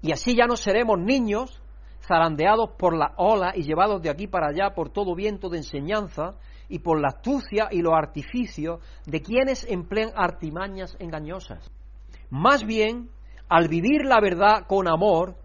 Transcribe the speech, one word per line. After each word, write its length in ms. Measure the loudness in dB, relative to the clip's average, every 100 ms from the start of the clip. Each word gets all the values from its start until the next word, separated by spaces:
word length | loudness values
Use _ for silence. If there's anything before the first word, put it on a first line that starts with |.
Y 120 | -2
así 240 | -2 0 4
ya 100 | 4
no 80 |
seremos 460 | 2 2 2 2 0
niños 600 | 2 0 2 -2 -4 -12 -20 -20 -20 -18 0
zarandeados 640 | 2 2 2 2 4 0 2
por 180 | 0 2
las 140 | -2 2
olas 400 | 2 4 2 -2
y 80 |
llevados 360 | -2 2 2 2
de 60 | -2
aquí 200 | -4 -4
para 220 | -2 -2
allá 220 | 0 -2
por 180 | -2 -6
todo 260 | -4 -4 -2
viento 320 | -4 -4 -6
de 100 | -8
enseñanza 800 | -6 -8 -4 -4 -4 -6 -8 -8 -20 -20 -12
y 100 | -8
por 220 | 0 2
la 80 | 2
astucia 580 | -2 -2 -2 -2 -2 0
y 100 | 0
los 100 | 2
artificios 880 | 2 2 -6 -6 -4 -4 -4 -6 -6 -12 -16
de 160 | -6 -6
quienes 480 | 0 0 0 -2 -4
emplean 440 | -6 -4 -4 -4
artimañas 800 | 0 -2 -2 -8 -8 -8 -10 -12 -12
engañosas. 720 | -10 -10 -8 -12 -12 -16 -16 -20 -20 -20 -20 -20 -10
Más 340 | 0 4 4
bien, 460 | 2 0 0 -2 -10 -16 -20 -18 2
al 180 | 4 4
vivir 360 | 2 2 2
la 160 | 6 6
verdad 440 | 6 4 6 4 4
con 180 | 0 2
amor 480 | 4 4 4 2 -6